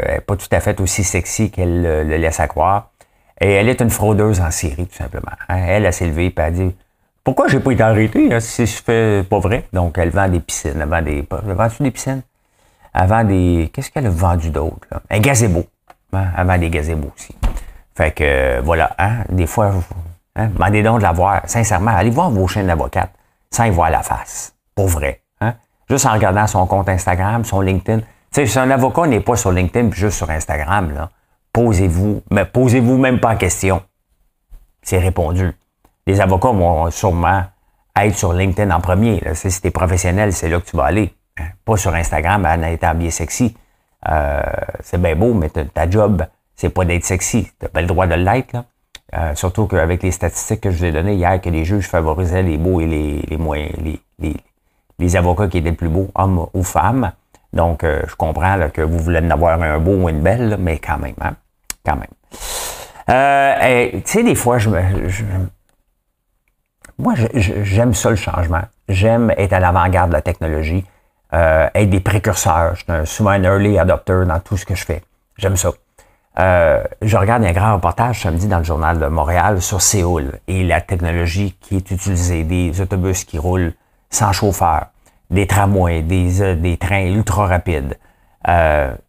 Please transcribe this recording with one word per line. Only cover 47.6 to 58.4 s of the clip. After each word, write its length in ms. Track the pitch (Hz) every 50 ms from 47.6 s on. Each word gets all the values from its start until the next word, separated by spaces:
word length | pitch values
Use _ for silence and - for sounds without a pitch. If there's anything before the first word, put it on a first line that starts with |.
| - 82
pas 120 | - -
le 80 | 85 90
droit 180 | 85 87 95
de 80 | 85 82
l'être, 380 | 85 90 92 110 131 127 -
là. 120 | - 120 120 _ _ _ _ _ - - _ -
Euh, 220 | - - 82 80 76
surtout 320 | - - 90 - - -
qu'avec 380 | 87 98 85 80 82 87 85 -
les 80 | 92
statistiques 480 | 87 - - 82 - - - - 110 107
que 100 | - 101
je 80 | 90 82
vous 60 | 90
ai 80 | 87
données 220 | 78 78 85 104 104
hier, 260 | 92 87 87 95 90
que 100 | - 87
les 140 | 82 80 80
juges 240 | 85 104 104 92 -
favorisaient 560 | - 85 80 78 78 82 92 82 87 92 95
les 140 | 90 78 73
beaux 220 | 82 92 92 85
et 60 | 82
les, 400 | 82 80 76 76 76 71 73 - -
les 80 | 78
moyens, 380 | 78 80 78 73 76 76 76 80 82
les, 180 | 78 80 80 - _ _ _ -
les, 160 | 82 80 73 - _ _ _ _ _ _ _ _ _ _ _ -
les 160 | 87 90 87
avocats 320 | 92 87 90 85 82 104 92
qui 100 | 87 90
étaient 120 | 76 82
le 60 | 82
plus 120 | - 87 82
beaux, 200 | 78 95 95 - -
hommes 320 | - 92 95 92 85 80 - -
ou 80 | 92
femmes. 480 | 82 - - 82 80 98 120 135 120 95 - _ _ _ _ _ _ -
Donc, 300 | - - 82 85 82 76
euh, 200 | - 80 73 71 -
je 80 | - -
comprends, 400 | - - 80 76 73